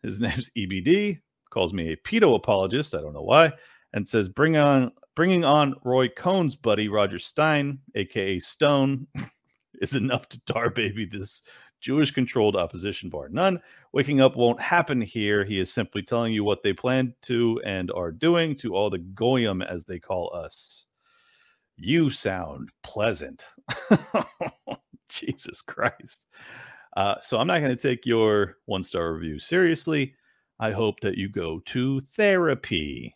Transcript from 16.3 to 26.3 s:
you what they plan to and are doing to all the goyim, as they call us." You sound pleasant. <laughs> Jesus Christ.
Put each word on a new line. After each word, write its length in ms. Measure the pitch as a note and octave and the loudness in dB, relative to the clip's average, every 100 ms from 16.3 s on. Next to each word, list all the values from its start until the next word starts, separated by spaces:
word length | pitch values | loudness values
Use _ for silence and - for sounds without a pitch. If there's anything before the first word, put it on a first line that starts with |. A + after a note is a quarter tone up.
you 100 | A2 | 0
what 200 | G#2 G2+ | 0 0
they 100 | G#2 | 0
plan 400 | F#2+ B2+ C3 C3 B2 | 0 0 0 0 -6
to 400 | - A#2+ A#2 A2+ | -4 0 2 0
and 280 | - F#2+ F2+ | -4 -4 -4
are 200 | F2+ F2 | -4 -6
doing 440 | D#2+ D#3+ E3+ E3 C#3+ | 0 2 2 2 -2
to 180 | A#2+ | -2
all 160 | F#2+ G#2 | 0 0
the 80 | F#2+ | -2
goyim, 640 | F2+ G2 A#2 C3 A2+ F#2 | -10 -2 2 2 2 -2
as 240 | - F2+ D#2+ | -4 -8 -10
they 140 | F2+ | -14
call 340 | - F#2 E2+ | -6 -6 -4
us." 540 | F2 D#2 - - - _ _ _ _ _ _ _ _ _ _ | -8 -12 -14 -18 -20 _ _ _ _ _ _ _ _ _ _
You 340 | F2+ E3 D3+ | 0 2 2
sound 640 | - G#2 F#2 E2 C#2 - _ | 0 -4 -4 -8 -10 -14 _
pleasant. 640 | - - G#2+ G2 C#2 - - _ - - - | -14 -4 -2 -2 -10 -16 -20 _ -10 -10 2
<laughs> 340 | - - - - _ E3 _ - - _ - _ | 2 2 -4 -4 _ -12 _ -16 -16 _ -20 _
Jesus 520 | - - B2+ - - | -10 -8 -10 -12 -16
Christ. 640 | - - A#2+ - - - _ | -18 -4 -4 -4 -20 -20 _